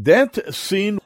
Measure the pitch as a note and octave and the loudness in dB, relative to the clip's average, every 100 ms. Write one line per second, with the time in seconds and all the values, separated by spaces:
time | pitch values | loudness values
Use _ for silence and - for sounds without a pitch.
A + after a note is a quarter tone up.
0 | A2 G#3 C4+ - - - - F#3+ G#3 G3+ | 2 4 2 -4 -10 -10 -4 -2 -2 -6